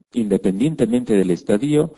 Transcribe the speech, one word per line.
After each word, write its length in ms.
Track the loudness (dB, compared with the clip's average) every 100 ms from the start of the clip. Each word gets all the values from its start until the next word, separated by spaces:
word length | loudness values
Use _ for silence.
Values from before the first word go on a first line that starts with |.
| _
Independientemente 1000 | -4 0 0 0 0 -2 0 0 0 0
del 160 | 0 2
estadio, 640 | -2 0 0 2 0 0